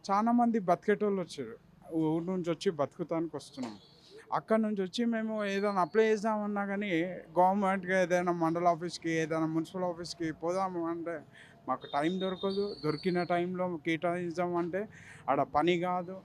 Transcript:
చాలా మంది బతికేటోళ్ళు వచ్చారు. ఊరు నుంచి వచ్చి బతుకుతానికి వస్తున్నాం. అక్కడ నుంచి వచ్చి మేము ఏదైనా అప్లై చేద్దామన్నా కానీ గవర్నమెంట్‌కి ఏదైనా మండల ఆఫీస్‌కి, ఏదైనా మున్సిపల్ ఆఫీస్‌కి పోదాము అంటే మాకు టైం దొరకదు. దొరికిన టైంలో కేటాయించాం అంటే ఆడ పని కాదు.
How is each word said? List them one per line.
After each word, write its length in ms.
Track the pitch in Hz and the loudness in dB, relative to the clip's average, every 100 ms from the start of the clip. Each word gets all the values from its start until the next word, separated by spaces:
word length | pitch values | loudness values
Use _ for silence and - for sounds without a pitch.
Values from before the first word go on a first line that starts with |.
| - | 0
చాలా 200 | 196 226 | 0 2
మంది 280 | 240 233 226 | 4 4 2
బతికేటోళ్ళు 640 | 180 175 - 202 208 196 | 2 0 2 2 2 -2
వచ్చారు. 340 | 170 - 113 - _ - - 160 | -4 -8 -10 -12 _ -20 -6 0
ఊరు 280 | 156 165 | 2 0
నుంచి 260 | 170 185 170 | 0 -2 -2
వచ్చి 220 | 160 196 | 0 0
బతుకుతానికి 640 | 160 139 - 165 165 170 147 | 0 -2 -2 -4 -2 -2 -6
వస్తున్నాం. 380 | - - 123 101 - - - - - | -12 -8 -8 -8 -20 -20 -20 -20 -6
అక్కడ 260 | 156 - 220 | -6 0 2
నుంచి 220 | 214 208 | 2 -2
వచ్చి 240 | 190 202 233 | -4 0 0
మేము 400 | 226 220 220 208 | 0 -2 -4 -2
ఏదైనా 360 | 196 208 196 | 0 0 2
అప్లై 220 | 175 220 | 2 4
చేద్దామన్నా 640 | 220 220 220 214 208 202 202 | 4 4 2 -2 -2 -2 -2
కానీ 240 | 196 208 165 180 180 - 160 | -2 0 0 0 -6 -4 4
గవర్నమెంట్‌కి 540 | 185 202 190 190 180 | 4 6 2 0 2
ఏదైనా 380 | 190 180 180 180 | 2 4 2 2
మండల 360 | 175 165 165 175 | 2 2 4 2
ఆఫీస్‌కి, 440 | 170 175 - 165 | 2 -2 -6 -2
ఏదైనా 340 | 160 160 160 160 | 0 0 0 0
మున్సిపల్ 380 | 160 160 190 | 0 -2 -4
ఆఫీస్‌కి 480 | 180 165 175 - 165 | -4 -4 -10 -6 -6
పోదాము 560 | 156 165 185 190 180 165 | -4 -2 0 -2 -2 -4
అంటే 320 | 170 165 165 - - - - - | -4 -6 -8 -12 -20 -20 -16 -6
మాకు 180 | 127 - | -4 -2
టైం 360 | 143 151 185 | 0 0 0
దొరకదు. 540 | 185 180 196 196 202 - 151 | -2 -2 -2 -2 -4 -2 -4
దొరికిన 380 | 156 185 180 | -2 0 0
టైంలో 560 | 175 175 175 180 180 170 143 | 2 0 0 -2 -2 -2 -2
కేటాయించాం 680 | 160 175 175 175 160 175 175 | 0 0 -2 -4 -2 -2 0
అంటే 340 | 170 180 220 - - - - | -2 -4 -6 -12 -20 -12 0
ఆడ 120 | 139 | 2
పని 380 | 139 147 160 175 | 2 2 4 2
కాదు. 380 | 180 180 180 185 | 0 -2 -4 -12